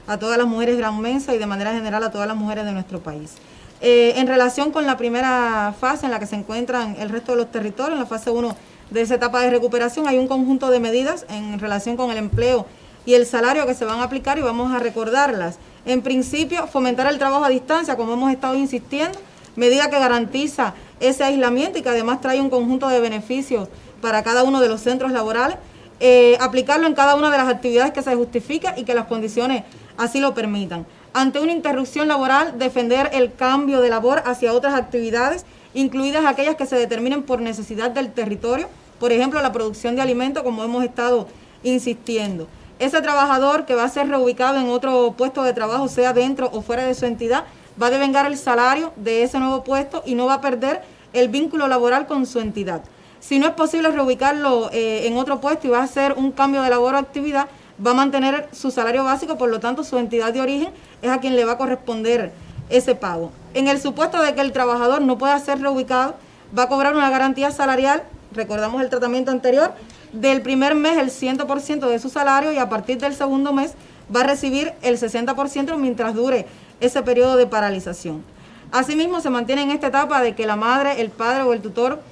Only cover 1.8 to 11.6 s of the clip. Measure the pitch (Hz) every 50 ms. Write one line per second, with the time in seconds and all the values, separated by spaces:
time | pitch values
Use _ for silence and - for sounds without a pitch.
1.8 | 220 214 202 220 226 220 - 208 202 208 220 214 214 214 214 214 214 208 196 190
2.8 | 185 - 185 170 170 156 151 151 151 156 - - - - - - - - - -
3.8 | - 240 240 240 240 233 233 254 262 254 262 254 247 247 247 285 285 302 294 311
4.8 | 294 277 262 262 233 240 233 240 262 262 254 247 240 233 220 214 208 208 208 -
5.8 | 254 254 285 277 294 262 233 208 208 202 214 208 202 - 220 233 247 247 254 247
6.8 | 233 214 202 - 214 202 214 233 233 - 247 240 233 233 - 226 208 214 196 -
7.8 | 269 311 330 285 247 - 226 214 - 240 226 233 240 233 202 - - - - -
8.8 | - - 196 233 226 214 247 240 240 233 233 247 247 247 247 240 233 240 233 240
9.8 | 240 240 240 311 311 285 262 254 262 254 269 269 262 254 269 262 269 262 247 247
10.8 | 233 226 226 247 269 294 349 349 - - 208 208 214 208 208 202